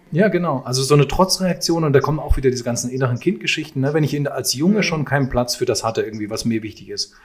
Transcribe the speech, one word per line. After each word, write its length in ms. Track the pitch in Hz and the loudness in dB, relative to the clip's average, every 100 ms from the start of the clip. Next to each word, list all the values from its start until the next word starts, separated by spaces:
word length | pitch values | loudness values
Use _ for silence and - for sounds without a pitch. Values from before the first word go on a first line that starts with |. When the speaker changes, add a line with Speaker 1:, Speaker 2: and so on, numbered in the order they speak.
| - | -4
Speaker 1:
Ja, 160 | 151 208 | 2 4
genau. 340 | 175 170 131 120 | 4 0 -2 -2
Also 180 | 127 | -2
so 100 | 135 147 | 4 4
eine 120 | 139 | 4
Trotzreaktion 760 | - 185 - 185 175 - 170 | 2 0 2 -2 -2 0 0
und 100 | 160 | 4
da 60 | 135 | 4
kommen 200 | 139 151 | 2 -2
auch 160 | 139 - | 0 2
wieder 120 | 135 | 2
diese 120 | 120 | 0
ganzen 260 | 120 120 123 | -2 -4 -4
inneren 280 | 131 131 120 | -2 -2 0
Kindgeschichten, 600 | 170 214 160 - 156 135 | -2 -2 -4 -4 -4 -2
ne? 120 | 139 | 0
Wenn 100 | 156 | 2
ich 100 | 147 | 0
in, 140 | 147 139 | 0 -4
als 260 | 131 127 | -4 -4
Junge 240 | 123 170 214 | 0 2 2
Speaker 2:
Mhm. 40 | |
Speaker 1:
schon 220 | - 156 139 | 2 -2 0
keinen 240 | 143 135 | 0 0
Platz 260 | 123 123 - | 0 -2 -2
für 100 | 120 | 0
das 180 | 107 | 0
hatte, 180 | 117 110 | 0 -2
irgendwie, 280 | 107 110 104 | -4 -4 -8
was 160 | 110 117 | -4 -2
mir 160 | 110 | -2
wichtig 280 | 107 - 98 | -4 -14 -14
ist, 240 | 101 - _ | -10 -10 _